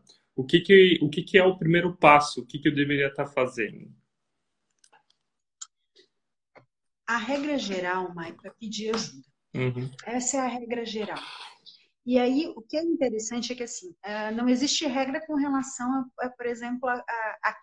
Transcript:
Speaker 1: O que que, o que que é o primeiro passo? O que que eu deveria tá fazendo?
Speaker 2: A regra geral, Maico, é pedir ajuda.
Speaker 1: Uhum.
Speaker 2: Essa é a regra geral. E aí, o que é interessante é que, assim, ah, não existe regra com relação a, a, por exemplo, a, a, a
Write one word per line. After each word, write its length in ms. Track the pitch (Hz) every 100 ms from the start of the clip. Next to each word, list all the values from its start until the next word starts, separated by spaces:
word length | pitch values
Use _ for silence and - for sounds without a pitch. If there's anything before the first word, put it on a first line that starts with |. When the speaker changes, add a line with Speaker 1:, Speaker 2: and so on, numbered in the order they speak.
| _ _ _
Speaker 1:
O 100 | -
que 160 | 131 175
que, 380 | 175 196 185 165
o 60 | 151
que 120 | 160
que 160 | 165 196
é 60 |
o 140 | 185 185
primeiro 380 | 160 170 175 -
passo? 440 | 151 147 143 -
O 40 | 117
que 120 | 147
que 100 | 156
eu 60 |
deveria 380 | 139 143 143 139
tá 140 | - 139
fazendo? 600 | - 127 - 104 - - - _ _ _ _ _ _ _ _ _ _ _ _ _ _ _ - - _ _ _ _ _ _ _ _ - _ _ _ _ -
Speaker 2:
A 100 | 233
regra 420 | 220 285 294 277
geral, 560 | 202 190 180 185 185
Maico, 320 | 170 165 - 196
é 40 |
pedir 440 | - 220 208 220
ajuda. 320 | 220 147 135 - _ _
Speaker 1:
Uhum. 360 | - 127 123 131 -
Speaker 2:
Essa 340 | - 247 247 277
é 20 |
a 60 | 254
regra 380 | 247 233 240
geral. 340 | 226 208 196 160 - - - - - - _ _ -
E 120 | 247
aí, 280 | 247 269 330 233
o 60 |
que 140 | - 302
é 60 |
interessante 720 | 339 320 254 214 220 240 226
é 40 | 247
que, 60 |
assim, 300 | 233 - 180 170
ah, 280 | 196 214 214
não 160 | 220 247
existe 380 | 247 285 - 311
regra 340 | 254 262 302 311
com 80 | 302
relação 540 | 285 269 262 - 247 269 254 -
a, 60 | 254
a, 40 |
por 160 | - 240
exemplo, 420 | 240 240 247 254
a, 60 | 247
a, 420 | - 233 320 -
a 80 | 214 208